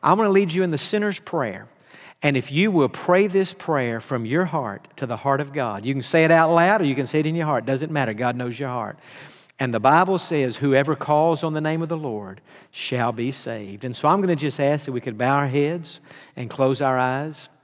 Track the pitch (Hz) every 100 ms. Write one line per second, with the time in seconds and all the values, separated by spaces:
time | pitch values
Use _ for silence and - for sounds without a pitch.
0 | - 190 214 196 196 170 185 147 - 214
1 | 208 190 - 165 120 95 113 _ _ -
2 | - - 151 135 117 139 208 180 135 -
3 | - 180 208 190 190 - - 147 123 113
4 | - 127 113 147 180 156 120 98 - -
5 | 127 117 139 139 143 143 120 98 113 135
6 | 123 165 160 165 160 170 175 214 156 131
7 | 131 156 156 165 156 135 113 135 156 151
8 | 123 110 123 123 123 117 135 123 104 -
9 | - - - - _ - 131 113 120 156
10 | 185 185 - 160 131 110 139 135 143 151
11 | - 151 160 160 165 156 156 160 165 165
12 | 147 107 98 98 _ - - - - 123
13 | 120 113 120 135 - 113 101 101 131 120
14 | 151 190 185 160 147 - 139 147 147 123
15 | 127 107 123 139 143 139 143 175 160 -
16 | - - - - 120 - 135 135 139 127
17 | 127 131 151 147 - _